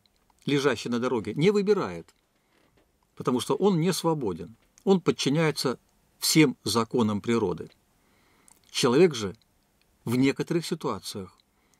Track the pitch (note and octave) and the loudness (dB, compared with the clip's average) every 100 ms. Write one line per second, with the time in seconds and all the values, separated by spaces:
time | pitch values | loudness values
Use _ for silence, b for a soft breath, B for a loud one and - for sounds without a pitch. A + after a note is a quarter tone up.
0 | _ _ _ _ - C#3+ C#3 A2+ - A#2+ | _ _ _ _ -2 0 2 0 -2 -4
1 | B2 B2 G2+ A2+ F3 G#3 G3 G3 A2+ E2+ | -2 -2 -4 0 2 2 2 0 -2 -8
2 | E2 _ _ _ _ _ _ _ _ _ | -14 _ _ _ _ _ _ _ _ _
3 | _ - - B2 - C#3 G3 F3 F3 - | _ -8 -2 -2 -2 0 2 2 0 -2
4 | E3 D#3 A2+ E2 - - _ _ - F#3+ | -2 -2 -4 -6 -12 -20 _ _ 0 2
5 | - C3 C#3+ D3 D#3+ C#3+ C3+ A#2 _ _ | 2 -2 -2 0 0 -2 -4 -6 _ _
6 | _ _ - D#3+ E3 - A2+ A2 A2+ B2+ | _ _ 0 4 4 2 -2 -2 0 0
7 | A2 G#2 - A#2 G2 E2 - _ _ _ | 0 0 0 0 0 -4 -10 _ _ _
8 | b b b b b b _ - C3 B2+ | b b b b b b _ -2 2 4
9 | F3+ B2 G2+ E2+ _ _ _ _ _ _ | 4 2 -8 -10 _ _ _ _ _ _
10 | - B2 C3+ C3+ D3 E3+ D#3+ E3 D3 G2 | -4 2 2 0 -2 -4 -4 -6 -6 -6
11 | - G#2+ F#2 _ _ _ _ _ | -10 -12 -14 _ _ _ _ _